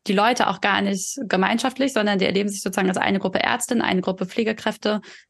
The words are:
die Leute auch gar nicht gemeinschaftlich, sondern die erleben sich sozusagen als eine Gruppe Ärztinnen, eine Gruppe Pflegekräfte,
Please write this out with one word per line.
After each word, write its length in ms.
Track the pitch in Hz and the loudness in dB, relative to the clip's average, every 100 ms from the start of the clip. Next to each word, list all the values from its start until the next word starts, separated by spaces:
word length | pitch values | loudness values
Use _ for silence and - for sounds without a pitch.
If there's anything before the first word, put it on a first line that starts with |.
| - | -2
die 60 | |
Leute 340 | 196 220 247 - | 2 4 4 2
auch 120 | 190 | 2
gar 200 | 208 196 | 0 2
nicht 380 | 202 196 - - | 0 -2 -6 -8
gemeinschaftlich, 680 | 220 185 190 226 262 254 269 | -2 2 2 2 0 0 0
sondern 260 | 254 208 202 | 2 2 2
die 80 | 190 | 2
erleben 220 | 185 208 | 0 -2
sich 140 | 202 | -4
sozusagen 260 | 202 185 190 | -4 0 0
als 100 | 185 | 2
eine 200 | - 196 | 0 0
Gruppe 220 | 190 185 | 0 0
Ärztinnen, 420 | - 240 - 233 | 0 0 0 0
eine 180 | - 185 | 2 0
Gruppe 240 | 180 185 | 0 -2
Pflegekräfte, 760 | 185 - 220 220 - 214 208 214 - - | -4 -2 -2 -2 -4 -4 -2 -4 -6 -18